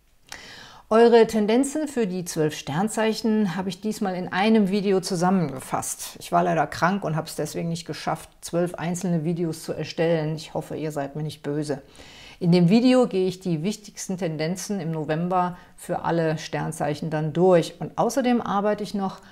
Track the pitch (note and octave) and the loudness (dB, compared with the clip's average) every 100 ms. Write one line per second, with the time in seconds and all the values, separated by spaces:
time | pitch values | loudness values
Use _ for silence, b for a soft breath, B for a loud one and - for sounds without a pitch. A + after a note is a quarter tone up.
0 | _ _ _ B B B B B - A3 | _ _ _ B B B B B 2 6
1 | A#3 A#3 A3 A3 G#3 A#3 C#4 D#4 D4 B3 | 8 8 8 4 2 2 2 -2 -4 -2
2 | G#3 F#3 F3 E3 D#3 D3+ - C#3+ G#3+ - | -2 -4 -4 -2 -2 -2 -4 -2 -2 0
3 | A3 G#3+ A3+ A3 G#3 F3+ F#3+ F3 G#3+ G#3 | -2 0 0 2 2 -2 -6 -6 -6 -4
4 | G3+ F3+ F#3 F#3 G#3+ A3 F#3+ G#3 G3+ F#3+ | -4 -4 -4 0 4 6 4 2 2 2
5 | F3+ F3+ F3+ F#3+ D3 C3+ - - - - | 0 0 2 2 0 -4 -6 -6 -4 -8
6 | - - - F3 F3+ E3 D3+ - E3+ G3+ | -12 -14 -2 0 2 2 0 0 0 0
7 | D#3 D#3 D#3 - D#3+ F3 E3+ E3 - D3+ | -2 -4 -4 -6 -6 -4 -6 -6 -8 -8
8 | - D3+ - _ - E3+ F3 - E3 F3 | -6 -6 -8 _ -4 -2 -2 -2 -6 -4
9 | F#3+ E3+ D3+ E3+ E3+ D#3+ - - D#3 - | -2 0 0 -2 -4 -4 -8 -8 -6 -2
10 | E3 E3 D3+ D#3 - D#3+ D#3 C#3+ D#3 D3+ | 0 0 -2 -6 -8 -10 -8 -8 -6 -6
11 | C#3 D3+ D3+ - C#3+ D3 D3 C3+ B B | -8 -6 -8 -8 -6 -4 -4 -6 B B
12 | B B B B F3 F3+ E3+ A3+ B3+ B3+ | B B B B 4 6 6 6 6 4
13 | B3 F#3+ F#3 F3+ F#3 D#3+ F3+ G#3 - - | 4 2 -2 -2 -4 -2 -4 -6 -12 -12
14 | - F3+ F3+ D#3 D#3 F#3 - G3 E3+ D#3+ | -8 -4 -4 -4 -4 -4 -6 -6 -4 -4
15 | D3+ D#3 F3 F#3 F3+ F3 B - - F3 | -2 -2 0 0 0 -4 B -16 -6 -4
16 | - E3 D#3+ D#3 - D3 D#3 D#3 D3 D3+ | 0 0 0 -2 -4 -6 -6 -4 -4 -4
17 | E3 D#3 D#3 D3 F#3 F3 - - D#3+ - | -4 -2 -2 4 6 6 4 -6 -6 -2
18 | G#3+ C#4 B3 A#3+ - G3 G#3 G#3 G3+ G3+ | 0 2 2 0 0 0 0 -2 -4 -4
19 | F#3+ - B | -4 -8 B